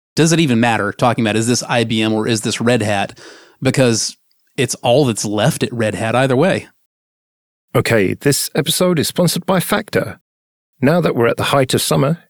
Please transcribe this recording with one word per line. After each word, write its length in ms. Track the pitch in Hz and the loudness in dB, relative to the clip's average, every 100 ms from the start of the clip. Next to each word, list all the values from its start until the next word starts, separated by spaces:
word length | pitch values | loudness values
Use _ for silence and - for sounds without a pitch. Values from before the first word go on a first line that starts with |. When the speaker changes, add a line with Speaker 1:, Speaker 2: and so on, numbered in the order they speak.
| _ | _
Speaker 1:
does 160 | - 160 | 0 2
it 100 | 165 | 2
even 200 | 160 117 | 2 2
matter 320 | 120 110 101 | 2 0 -2
talking 320 | - 127 113 | 0 0 2
about, 120 | 107 107 | 0 0
is 100 | 113 | 0
this 160 | 120 | -2
I 220 | - 123 | -2 -2
B 180 | 113 113 | 0 0
M 100 | 110 | 0
or 160 | 110 113 | 0 0
is 140 | 113 | -2
this 180 | 113 - | -2 -2
Red 220 | 123 123 | 0 0
Hat? 360 | 107 101 101 - - - - _ | 0 -2 -4 -10 -20 -20 -20 _
Because 520 | 131 127 123 110 - - _ _ _ - | -2 2 2 2 -4 -10 _ _ _ -4
it's 160 | 123 - | -4 -2
all 300 | 127 127 135 | 0 2 2
that's 180 | 107 | -2
left 380 | 110 104 120 - | -4 0 0 0
at 100 | 117 | -4
Red 220 | 117 110 | -2 -4
Hat 200 | 95 113 | -2 -2
either 220 | 120 135 127 | 0 2 2
way. 320 | 180 - - _ _ _ _ _ _ _ _ _ _ | 0 -2 -6 _ _ _ _ _ _ _ _ _ _
Speaker 2:
Okay, 380 | 127 - 113 92 | -4 0 2 0
this 380 | 104 143 139 - | 0 -2 -2 -2
episode 440 | - - - 180 165 | -4 -2 0 0 0
is 100 | 107 | 0
sponsored 380 | - 175 180 - | 0 0 -2 -2
by 120 | 185 | -2
Factor. 600 | - 208 - 101 - - _ _ _ _ _ _ | 0 -4 -2 -4 -4 -8 _ _ _ _ _ _
Now 180 | 127 175 | 2 2
that 160 | 156 123 | 0 0
we're 120 | 117 | 0
at 100 | - | 0
the 60 | |
height 280 | - 143 127 | 0 0 2
of 80 | 117 | 0
summer, 440 | - 151 139 170 - | 0 0 0 -2 -8